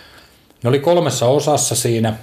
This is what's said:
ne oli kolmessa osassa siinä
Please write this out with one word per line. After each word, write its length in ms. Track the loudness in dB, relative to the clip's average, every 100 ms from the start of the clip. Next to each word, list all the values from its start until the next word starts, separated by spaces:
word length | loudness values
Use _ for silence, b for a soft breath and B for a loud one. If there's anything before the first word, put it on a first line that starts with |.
| B B B B B _
ne 60 | -2
oli 100 | 0
kolmessa 460 | 2 2 0 0 2
osassa 500 | 2 0 0 -2 -2
siinä 380 | -2 0 -2 -4